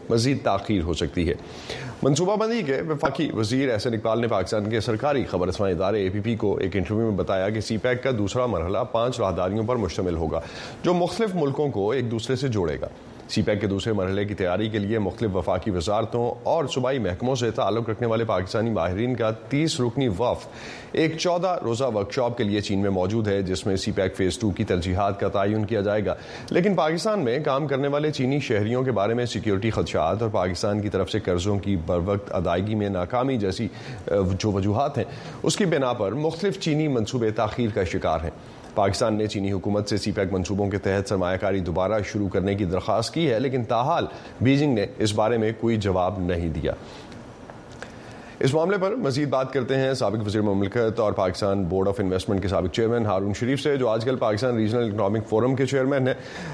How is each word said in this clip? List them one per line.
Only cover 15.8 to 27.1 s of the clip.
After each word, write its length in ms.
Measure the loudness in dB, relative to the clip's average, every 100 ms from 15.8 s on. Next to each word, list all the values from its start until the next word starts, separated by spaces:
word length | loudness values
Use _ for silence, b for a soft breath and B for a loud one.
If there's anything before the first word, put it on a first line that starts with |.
| 0 0 0 -2 -2 -2
और 260 | 0 0 0
सूबाई 300 | -2 0 0
महकमों 360 | -2 -2 0
से 160 | 0 0
ताल्लुक़ 400 | 0 0 0 -2
रखने 160 | -2 0
वाले 180 | 2
पाकिस्तानी 460 | 2 0 0 0 0
माहिरीन 440 | 0 0 0 0
का 160 | 0 0
तीस 500 | -2 -2 0 0 0
रुकनी 280 | -2 0 0
वफ़द 400 | 2 0 0 -4 B B B B 0
एक 200 | 2 2
चौदह 440 | 0 2 2 0
रोज़ा 220 | 0 0 0
वर्कशॉप 520 | 0 -2 0 0 0
के 60 |
लिए 160 | 0 0
चीन 180 | 0 0
में 120 | 2
मौजूद 380 | 2 2 0 2
है, 140 | 2
जिसमें 340 | 0 -2 0 0
सीपैक 380 | 0 0 0
फेज़ 260 | 2 0 2
टू 100 | 0
की 140 | 0
तरजीहात 560 | 0 0 0 0 0 0
का 80 | 0
तयन 360 | 0 0 0
किया 160 | 0 0
जाएगा। 360 | 2 2 0 -4 B B B
लेकिन 220 | 2 2
पाकिस्तान 440 | 4 2 0 0